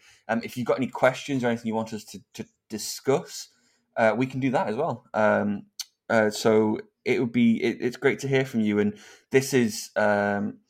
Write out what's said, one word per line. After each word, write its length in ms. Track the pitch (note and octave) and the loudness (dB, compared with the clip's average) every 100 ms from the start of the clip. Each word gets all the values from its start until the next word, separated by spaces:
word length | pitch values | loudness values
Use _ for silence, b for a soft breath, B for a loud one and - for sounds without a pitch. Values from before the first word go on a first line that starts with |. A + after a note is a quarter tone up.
| b b b | b b b
Um, 140 | A2+ | -4
if 140 | G#2+ - | -4 -8
you've 100 | A#2 | -2
got 100 | C3+ | -2
any 100 | A#2+ | -2
questions 560 | - B2+ C3 - C#3 | 0 0 0 -6 -2
or 40 | A#2+ | 0
anything 200 | A#2 A2 | -2 -4
you 80 | A2 | -4
want 180 | A2 | -6
us 100 | G#2+ - | -10 -14
to, 140 | G2 _ | -20 _
to 120 | - A2 _ _ | -14 -16 _ _
discuss, 800 | G#2+ - - - C#3 F3 - - _ _ _ _ - | -10 -10 -8 0 0 0 -16 -16 _ _ _ _ 2
uh, 180 | A2+ A2 | 2 2
we 80 | C3+ | -2
can 120 | C3+ | -2
do 100 | C3+ | 0
that 160 | C3+ F3+ | 0 -2
as 80 | A2 | -2
well. 300 | D#3+ B2+ _ | -4 -4 _
Um, 520 | - G#2+ G#2 G#2 G2+ - _ - _ _ | 0 2 4 0 -4 -10 _ -18 _ _
uh, 200 | A2+ G#2+ | 2 2
so 500 | G2+ A#2 A2 G#2+ G#2+ - _ - | 2 2 4 4 -2 -8 _ -2
it 140 | A#2+ | 0
would 120 | A#2 | 0
be, 320 | A#2+ A#2 A2+ | 2 4 4
it, 140 | A2+ - | 0 -2
it's 180 | B2 A#2+ | -6 0
great 220 | C#3 G#2+ | 0 0
to 80 | C3+ | 0
hear 180 | C3+ C3+ | 0 0
from 140 | A#2 | 0
you, 200 | G#2+ G#2 | 0 2
and 180 | G#2 G#2 B B B | 0 -2 B B B
this 220 | C3 C3 | 0 2
is, 360 | C3+ A#2 G#2+ - - | 0 0 -2 -6 0
um, 640 | G#2 G#2 G2+ G2+ G#2 - | 2 2 2 0 -4 -8